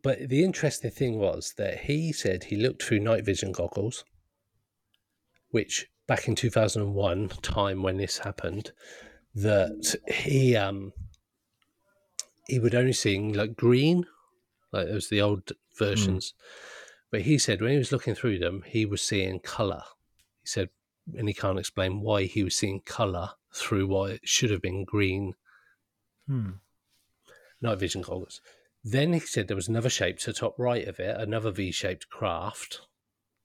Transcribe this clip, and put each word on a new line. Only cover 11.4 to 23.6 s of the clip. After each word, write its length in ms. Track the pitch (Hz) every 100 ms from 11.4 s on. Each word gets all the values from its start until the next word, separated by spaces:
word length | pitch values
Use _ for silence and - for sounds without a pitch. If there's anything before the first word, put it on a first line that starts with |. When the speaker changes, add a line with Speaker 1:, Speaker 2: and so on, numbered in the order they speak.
| _ _ _ _ _ _ _ - - _ -
Speaker 1:
he 120 | 131
would 160 | 113 120
only 180 | 127
see, 240 | - 110 98 107
like, 220 | 101 110 110
green, 500 | 120 123 151 175 175 _ _ _ _ _ _
like, 160 | 101 85
those 220 | 104 -
the 120 | 104
old 300 | 104 104 - - _ -
versions. 560 | 104 101 98 92 -
Speaker 2:
Mm. 100 | _ - - - - - - _
Speaker 1:
But 100 | 107
he 160 | 98 147
said 200 | - 98
when 100 | 113
he 60 | 143
was 140 | 117
looking 240 | 131 - 107
through 240 | 120 95
them, 240 | 87 95 -
he 200 | 113 107
was 160 | 98
seeing 380 | - 101 92 92
colour. 440 | - - 101 85 - _ _ _ _ _
He 60 | -
said, 220 | 113 90 _ _ _ - -
and 100 | 107
he 60 |
can't 260 | 101 101 92
explain 420 | - - 95 98
why 220 | 107 104
he 200 | 95 107
was 120 | 95 -
seeing 260 | 104 98
colour 500 | - - 104 90 87 - _
through 340 | -